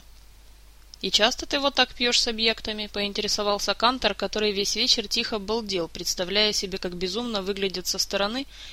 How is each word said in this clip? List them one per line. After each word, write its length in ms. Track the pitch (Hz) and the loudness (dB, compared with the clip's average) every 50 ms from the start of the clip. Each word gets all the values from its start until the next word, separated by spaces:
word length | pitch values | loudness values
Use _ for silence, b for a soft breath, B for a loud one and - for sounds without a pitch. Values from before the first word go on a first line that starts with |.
| - - - - - - - - - - - - - - - - - - - - | -10 -18 -20 -20 -20 -20 -20 -20 -20 -20 -20 -20 -20 -20 -20 -20 -20 -20 -12 -6
«И 120 | - 190 | -2 2
часто 340 | - - 208 233 - - 330 | 4 4 4 4 2 0 -4
ты 140 | - 311 277 | -2 -2 2
вот 160 | 269 277 - | 2 2 4
так 180 | - 254 - - | 4 2 2 2
пьешь 260 | - 247 240 240 - | 0 0 2 4 4
с 80 | - 247 | 2 2
объектами?» 640 | 226 214 226 226 220 - - 226 214 214 208 202 | 0 2 2 2 2 0 -2 -6 -6 -6 -6 -6
поинтересовался 840 | - 208 202 202 196 - 208 202 - - 208 208 202 202 - - 196 | -2 -2 -2 -2 -2 -2 -2 0 0 0 2 2 2 2 2 0 0
Кантор, 400 | - 220 240 262 247 - 208 196 | 4 4 4 4 4 2 0 0
который 360 | - 202 196 - 214 214 214 | 0 -2 -2 0 0 0 0
весь 240 | 196 196 202 - - | 2 0 0 0 0
вечер 320 | 214 240 254 - 240 202 208 | 0 2 2 2 2 2 -2
тихо 300 | - 226 233 - 240 208 | -2 -2 -2 0 -2 -4
балдел, 500 | 190 190 220 233 220 202 190 180 165 160 | -2 -2 -2 -2 -2 -2 -2 -2 -2 -2
представляя 640 | - - 175 - - - 180 175 196 208 214 208 202 | -4 -6 -4 -4 -2 -2 -2 0 2 2 2 2 2
себе, 260 | - - 190 190 - | 0 -2 -2 -4 -4
как 160 | - 185 175 | -4 -4 -4
безумно 480 | 175 185 185 185 226 247 240 226 202 185 | -4 -4 -2 -2 -2 -4 -2 -2 -4 -2
выглядят 420 | 190 202 196 196 196 175 185 180 | -2 -2 -2 -2 -2 -2 -4 -4
со 140 | - - 185 | -4 -2 -2
стороны 480 | - - 202 196 202 208 226 262 277 B B B B B | -2 0 0 0 0 0 -2 -4 -6 B B B B B